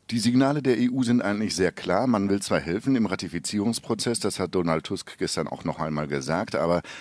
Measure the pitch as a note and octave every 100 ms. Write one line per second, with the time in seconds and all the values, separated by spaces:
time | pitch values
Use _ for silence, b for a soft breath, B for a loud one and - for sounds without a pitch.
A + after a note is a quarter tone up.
0 | - A#2 A2 B2 C3+ D3 C3 A#2 B2 C3
1 | A#2+ A#2+ G2+ G#2 G#2+ F2 F2+ - F2 F#2
2 | B2+ A2 G2 G2 - E2+ E2 F#2+ C3+ C3
3 | G#2 F#2 F2+ E2+ - G#2+ G#2 A#2 - A2
4 | B2 A#2 G#2 - F2+ F#2+ E2+ D#2+ - G2
5 | - - F3 - D2+ - - D#2 D#2 D2+
6 | D2 C#2+ C2+ E2 A2+ C#2+ E2+ F2 B B